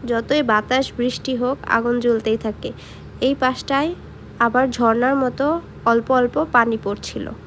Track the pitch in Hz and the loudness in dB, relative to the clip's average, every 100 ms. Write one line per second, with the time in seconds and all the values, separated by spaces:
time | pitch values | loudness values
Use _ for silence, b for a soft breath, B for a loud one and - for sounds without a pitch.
0 | 240 233 220 302 247 214 214 254 262 - | 0 -2 2 0 4 2 2 0 0 -2
1 | 240 247 - 247 247 285 - 233 233 247 | -2 -2 -4 -2 -2 -2 0 0 2 2
2 | 240 226 220 220 220 208 233 - B B | 2 2 0 0 -2 -6 -8 -10 B B
3 | B - 262 277 254 254 - 277 311 359 | B -2 0 2 0 -2 -2 0 0 -4
4 | - - - - 233 240 262 233 233 226 | -12 -16 -18 -2 2 4 2 2 4 4
5 | 254 277 254 247 277 339 339 - 233 233 | 2 2 0 0 0 0 -4 -2 2 2
6 | 233 254 240 294 320 247 233 220 196 202 | 4 2 2 0 2 4 2 0 -4 -6
7 | - - - - | -8 -8 -8 -10